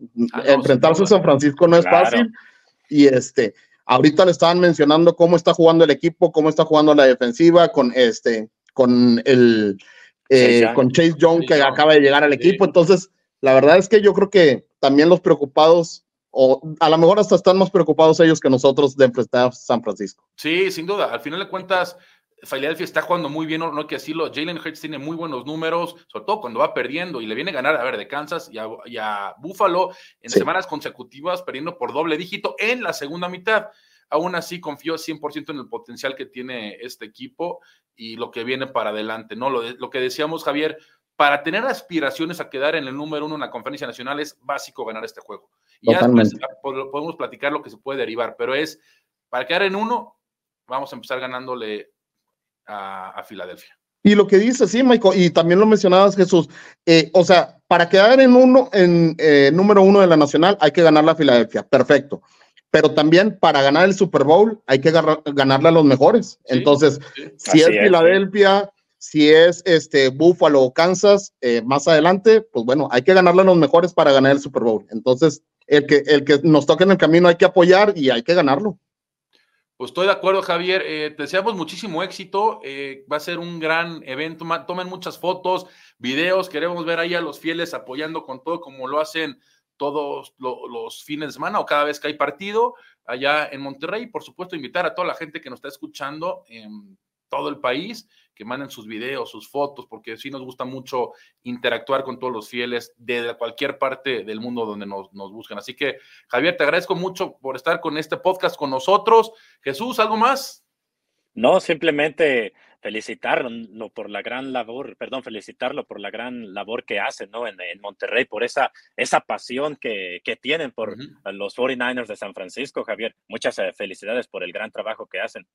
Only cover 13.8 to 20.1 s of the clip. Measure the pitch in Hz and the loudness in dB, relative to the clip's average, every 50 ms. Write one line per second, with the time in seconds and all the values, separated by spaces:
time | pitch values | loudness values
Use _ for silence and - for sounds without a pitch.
13.8 | 190 - 226 214 202 202 185 196 202 202 - 196 170 143 123 107 - _ _ _ | 4 4 2 4 4 4 2 2 -2 2 4 4 4 4 4 0 -4 _ _ _
14.8 | - - 139 143 151 170 185 170 - 185 165 147 143 135 - 160 156 160 170 175 | 0 2 4 4 6 6 4 4 4 0 0 0 0 -4 0 2 4 6 4 4
15.8 | 165 165 - - _ _ _ _ _ _ - 131 131 127 135 135 - 160 151 - | 2 -2 -8 -18 _ _ _ _ _ _ 0 2 2 2 2 0 -2 -12 -4 0
16.8 | 170 151 160 160 165 165 202 208 202 196 202 170 - 185 185 190 190 185 - 185 | 2 2 4 6 6 4 6 4 4 2 2 2 4 4 4 4 2 2 2 2
17.8 | 160 160 151 156 160 160 156 160 170 160 160 147 - 143 131 127 139 139 139 147 | 2 2 4 4 4 4 6 6 4 4 4 2 2 0 0 4 2 2 2 4
18.8 | 143 135 135 139 135 123 120 131 117 - - 123 123 127 123 - - - 123 113 | 0 0 4 2 2 2 2 -2 -4 -2 0 0 0 0 -2 -6 -4 -4 -4 -4
19.8 | 117 110 98 98 104 95 | -2 -6 -8 -8 -10 -12